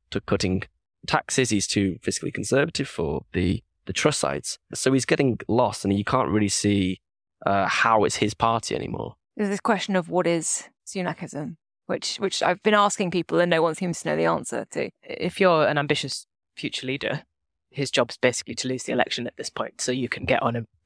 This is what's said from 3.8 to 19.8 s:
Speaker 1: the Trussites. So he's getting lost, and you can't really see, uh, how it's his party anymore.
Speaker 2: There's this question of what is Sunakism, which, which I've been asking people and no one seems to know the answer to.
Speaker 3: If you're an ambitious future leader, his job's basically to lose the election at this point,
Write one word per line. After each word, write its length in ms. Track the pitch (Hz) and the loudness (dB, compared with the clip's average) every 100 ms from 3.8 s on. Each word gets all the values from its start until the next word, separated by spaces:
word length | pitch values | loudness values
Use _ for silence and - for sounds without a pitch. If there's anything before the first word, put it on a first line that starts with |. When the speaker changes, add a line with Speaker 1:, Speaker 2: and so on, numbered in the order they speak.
| - | -8
Speaker 1:
the 60 | |
Trussites. 680 | - 151 143 69 71 - - _ | 0 2 2 0 -2 -6 -12 _
So 180 | - - | -2 2
he's 120 | 135 | 2
getting 340 | 120 156 139 107 - | 2 2 2 2 0
lost, 360 | 113 117 - | 2 2 2
and 120 | 98 101 | 0 2
you 80 | |
can't 240 | 104 131 87 | 2 0 2
really 180 | 104 104 | 2 2
see, 520 | - 104 101 92 92 _ _ _ _ - | 2 2 2 2 -2 _ _ _ _ 0
uh, 200 | 98 95 | 0 0
how 380 | - 117 110 | 2 4 6
it's 120 | 107 - | 4 2
his 180 | 107 | -2
party 400 | - 113 113 - | 2 2 2 -2
anymore. 400 | - 104 - - - _ - | -4 -4 -6 -8 -12 _ -6
Speaker 2:
There's 120 | 208 | -4
this 100 | 202 | -2
question 360 | - 202 - 190 | 0 0 0 0
of 120 | 170 | 0
what 180 | 175 175 | 0 2
is 380 | 170 156 - - _ - | 0 0 -4 -8 _ -12
Sunakism, 680 | 202 180 156 156 139 151 160 _ _ - | -6 -6 -6 -10 -10 -10 -12 _ _ -8
which, 320 | 185 - - | -6 -6 -4
which 240 | 196 - | -4 0
I've 200 | - 180 | 0 2
been 120 | - | 4
asking 360 | 208 202 - 185 | 4 4 2 0
people 280 | 175 165 165 | 0 0 2
and 80 | 175 | 4
no 120 | 165 | 4
one 120 | 165 | 2
seems 280 | 160 185 170 | 0 -4 -4
to 60 | 165 | -2
know 60 | 156 | 0
the 100 | 165 | 2
answer 400 | 165 - 117 - | 0 -2 -6 -6
to. 180 | - - - | -6 -6 -8
Speaker 3:
If 380 | - - 180 - | -14 -6 -6 2
you're 260 | 185 165 127 | 4 4 4
an 120 | 147 | 2
ambitious 480 | 143 147 135 - - _ _ | 0 0 -2 -8 -12 _ _
future 320 | - 135 - 127 | -10 -8 -6 -6
leader, 360 | 139 104 139 - _ _ _ _ | -4 -4 -6 -8 _ _ _ _
his 200 | - 135 | -6 0
job's 280 | - 120 - | 2 0 2
basically 360 | 127 120 - 117 | 2 2 -4 -6
to 120 | 131 | -4
lose 140 | 127 | -6
the 100 | - | -2
election 340 | 135 - - 120 | -2 0 -2 -6
at 100 | - | -8
this 100 | 117 | -10
point, 320 | - 113 - | -6 -8 -6